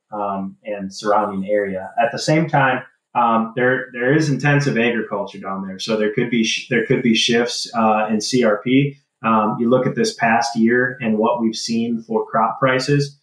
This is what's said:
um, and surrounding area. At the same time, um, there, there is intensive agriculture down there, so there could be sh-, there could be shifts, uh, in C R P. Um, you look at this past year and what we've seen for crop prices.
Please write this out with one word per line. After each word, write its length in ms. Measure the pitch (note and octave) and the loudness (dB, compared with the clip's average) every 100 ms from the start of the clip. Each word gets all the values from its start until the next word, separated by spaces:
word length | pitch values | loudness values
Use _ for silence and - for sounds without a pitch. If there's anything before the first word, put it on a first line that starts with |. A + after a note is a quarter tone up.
| _ | _
um, 460 | G#2+ G2+ G2 G2 - | -6 -4 -4 -8 -10
and 280 | G#2+ G2+ F#2+ | -10 -8 -8
surrounding 560 | - G#2+ G#2 G#2 G2 F#2+ | -6 0 0 0 -4 -2
area. 440 | G#2 G2 F#2 F#2+ - | 0 0 -4 -6 -2
At 80 | A#2 | -2
the 80 | A2+ | -2
same 300 | - D#3 D3+ | 0 2 2
time, 340 | D3 C3+ B2+ - _ _ | 2 2 0 -6 _ _
um, 380 | C3 C#3 A2+ A2 | 0 2 2 0
there, 320 | B2+ B2+ B2+ - | 0 0 0 -4
there 200 | A#2+ B2+ | -4 2
is 160 | D3+ D3 | 2 2
intensive 480 | B2+ C#3+ C#3+ C#3 A2+ | 0 2 2 2 2
agriculture 640 | A#2 A2+ G#2+ G2+ G2 G2+ | 0 0 -4 -6 -8 -10
down 260 | F#2+ F#2+ | -8 -8
there, 140 | G2 F#2+ | -8 -8
so 180 | - A2 | -4 0
there 160 | G#2+ | 0
could 180 | - A#2+ | 0 0
be 120 | A#2+ | 0
sh-, 260 | A2 - - | 0 -2 -2
there 160 | A#2+ | -2
could 160 | - B2 | 2 2
be 140 | A#2+ | 2
shifts, 560 | A2 - A#2 A#2+ - - A2+ | 2 2 2 0 -4 -6 0
uh, 320 | A2 G#2+ G#2+ | 2 2 0
in 100 | G#2+ | -2
C 220 | - B2+ | 0 0
R 180 | A2 G#2 | 2 0
P. 320 | B2 C3 C#3+ - _ _ | 2 2 2 -2 _ _
Um, 320 | A2+ A2 G#2+ A#2 | 0 0 0 0
you 100 | A#2 | 2
look 160 | B2+ B2+ | 2 2
at 80 | |
this 200 | A#2 A2 | 0 -2
past 420 | - A#2 A#2 - A#2 | 0 2 2 0 2
year 420 | A2+ B2 B2+ C3 | 4 4 0 -2
and 160 | A2+ G#2+ | -2 2
what 240 | A2 A#2 | 2 0
we've 140 | A2+ | -2
seen 480 | A2 - A#2 A#2 A#2 | -2 -4 -2 -2 -4
for 240 | A2+ A2 - | -4 -4 -2
crop 320 | - - - | 0 0 0
prices. 600 | C3+ B2+ C#3+ C#3+ C#3+ - | -2 0 2 0 0 -8